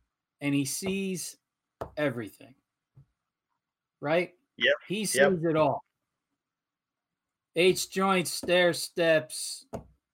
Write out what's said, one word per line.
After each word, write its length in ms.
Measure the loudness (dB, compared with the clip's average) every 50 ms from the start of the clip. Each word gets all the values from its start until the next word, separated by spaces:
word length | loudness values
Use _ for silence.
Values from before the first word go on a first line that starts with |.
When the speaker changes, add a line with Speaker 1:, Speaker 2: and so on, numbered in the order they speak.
| _ _ _ _ _ _ _ -6
Speaker 1:
and 120 | -2 0
he 120 | 0 0 -2
sees 720 | -2 -6 -6 -4 -4 -4 -2 -4 -4 -6 -8 -8 -12 -14 _ _ _ _ _ _ _ _ -14 -14 -10 -6
everything, 580 | -4 -2 -2 -2 -4 -8 -12 -14 -20 -20 -20 -20 _ _ _ _ _ _ _ _ -20 -20 _ _ _ _ _ _ _ _ _ _ _ _ _ _ _ _ _ _ _
right? 340 | -4 0 0 0 0 -2 -8 _ _ _ _
Speaker 2:
Yep. 180 | 0 0 0 0 0 -2 -6
Speaker 1:
He 160 | -6 -4 -4
sees 140 | 0 2 4
Speaker 2:
Yep. 180 | 4 4 4 2 0
Speaker 1:
it 120 | 0 2
all. 280 | 2 2 2 0 -4 -8 _ _ _ _ _ _ _ _ _ _ _ _ _ _ _ _ _ _ _ _ _ _ _ _ _ _ _ _ _ _ _ _ _ 0
H 340 | 2 4 4 4 2 -2 -6
joints, 420 | -2 0 2 2 2 2 0 -2
stair 400 | -6 -6 -2 0 2 4 4 2
steps, 920 | 2 -2 -6 -6 -2 0 2 4 4 4 2 -2 -8 -10 -10 -10 -12 -14 -14 _ -14 -14 -14 -16 _ _ _ _